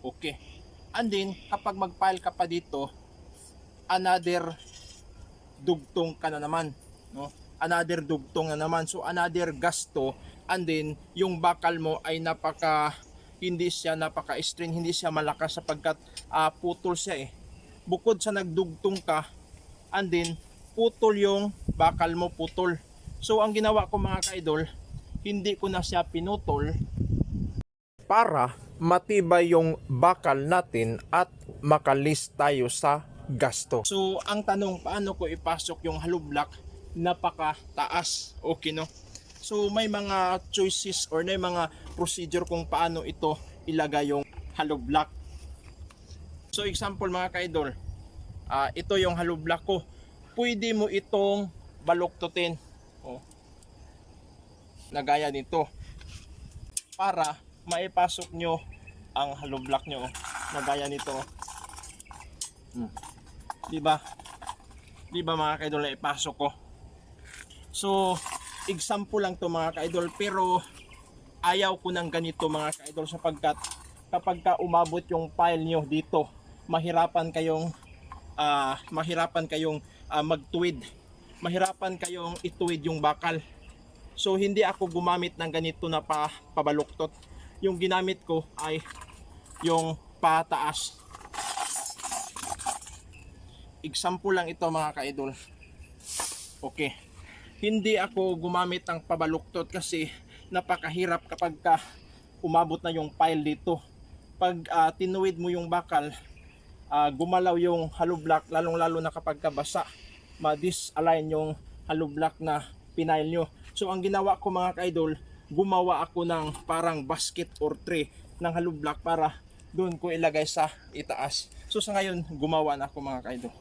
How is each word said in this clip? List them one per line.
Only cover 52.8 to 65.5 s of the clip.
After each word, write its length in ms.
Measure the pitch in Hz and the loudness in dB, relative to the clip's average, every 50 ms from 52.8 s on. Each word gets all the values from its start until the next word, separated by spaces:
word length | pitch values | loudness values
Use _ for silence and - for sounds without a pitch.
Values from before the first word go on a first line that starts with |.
| - - - - | -20 -20 -20 -18
Oh. 220 | - 135 123 120 - - - - - - - - - - - - - - - - - - - - - - - - - - - - - - - - - - | -14 -14 -14 -14 -16 -20 -20 -20 -20 -20 -20 -20 -20 -20 -20 -20 -20 -20 -20 -20 -20 -20 -20 -20 -20 -20 -20 -20 -20 -20 -20 -20 -20 -20 -20 -20 -18 -6
Na 80 | - 143 | -6 -4
gaya 320 | 135 143 143 151 151 143 | 2 4 4 4 4 0
nito. 340 | 139 139 131 - - 165 147 - - - - - - - - - - - - - - - - - - - - - - - - - - | -2 -4 -4 0 0 0 0 0 -4 -16 -16 -14 -14 -16 -16 -16 -16 -16 -18 -18 -20 -18 -18 -18 -16 -16 -18 -8 -8 -8 -8 -8 -4
Para 460 | - 196 196 180 170 156 151 151 - - - - - - | 0 0 0 2 2 0 0 -2 -6 -14 -20 -20 -18 -6
maipasok 680 | 170 175 165 185 185 - 180 180 175 - - 175 - 170 | -4 -2 -2 -2 0 4 4 4 4 2 -6 -8 -10 -6
nyo 240 | 165 170 165 165 165 - - - - - - - - - - - | -4 0 0 0 -2 -4 -12 -18 -18 -20 -20 -20 -20 -20 -6 -2
ang 160 | - 143 143 | -2 -2 -2
hollow 320 | 139 139 147 139 135 131 127 | -4 -8 -8 -8 -6 -6 0
block 240 | 135 139 135 - 156 | 0 0 0 0 -4
nyo. 180 | 143 131 123 | -8 -8 -8
Oh. 60 | 123 117 - - - - - - - - | -8 -10 -10 -10 -10 -8 -8 -8 -6 -6
Na 60 | 143 | -4
gaya 260 | 135 135 139 143 143 143 | 0 0 0 0 -2 -4
nito. 240 | 143 139 - 147 135 135 135 - - - - - - - - - - - - - - - - - - - - - - - - - - - - - - | -4 -6 -4 -4 -6 -6 -8 -10 -14 -14 -14 -14 -12 -14 -14 -14 -16 -16 -16 -16 -18 -18 -20 -18 -18 -18 -18 -18 -12 -12 -12 -12 -12 -20 -20 -14 -10
Hmm. 160 | 123 117 - - - - - - - - - - - - - - - - - | -8 -8 -8 -10 -14 -16 -16 -18 -18 -20 -20 -20 -20 -12 -12 -12 -10 -8 -8
Diba? 240 | 160 156 143 156 156 151 - - - - - - - - - - - - - - - - - - - - - - | -6 0 4 4 2 2 0 -12 -16 -16 -16 -18 -16 -12 -10 -12 -12 -12 -18 -20 -20 -20 -20 -20 -20 -20 -18 -8
Diba, 240 | - 175 170 160 165 160 | -8 -4 -2 -2 0 2
mga 160 | 156 151 | 2 0